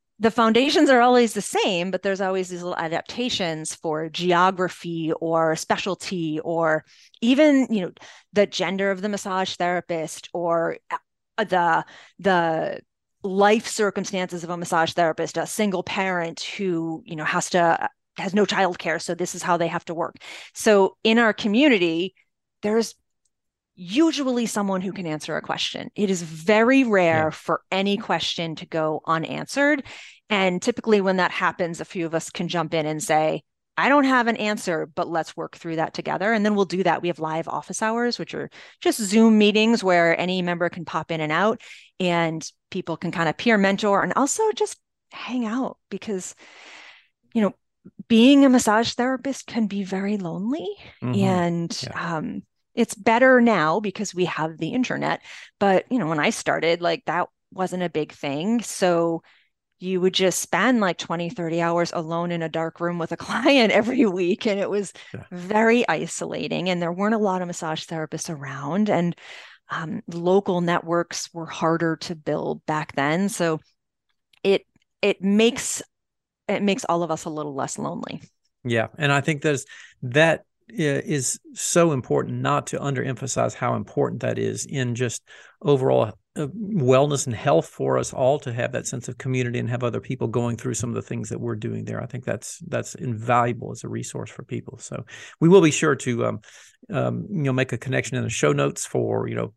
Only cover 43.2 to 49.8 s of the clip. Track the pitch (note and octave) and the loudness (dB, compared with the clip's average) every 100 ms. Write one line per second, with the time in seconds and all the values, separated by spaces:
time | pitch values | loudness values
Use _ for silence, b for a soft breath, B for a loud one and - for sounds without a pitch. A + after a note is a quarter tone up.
43.2 | E3 - A#3+ G#3+ G3 G3 G#3 G3 E3+ - | -2 0 2 4 4 2 2 2 2 0
44.2 | C#4+ - A4 - G#4 - _ _ _ - | 0 0 0 0 -4 -6 _ _ _ -16
45.2 | - B3 A3 B3 A#3+ - - G3 - F#3+ | -8 -4 -4 -4 -6 -8 -12 -10 -6 -8
46.2 | - - B B B B B B B B | -8 -16 B B B B B B B B
47.2 | _ A#3 G3 - _ _ - - - A3+ | _ 0 0 0 _ _ -20 -12 2 6
48.2 | B3 C#4+ C#4 B3 A3+ G#3+ A#3 - B3 C4 | 8 8 8 6 4 2 2 0 -2 -2
49.2 | C#4 C4 - A#3 G#3 G3 | -4 -8 -6 -2 -2 -2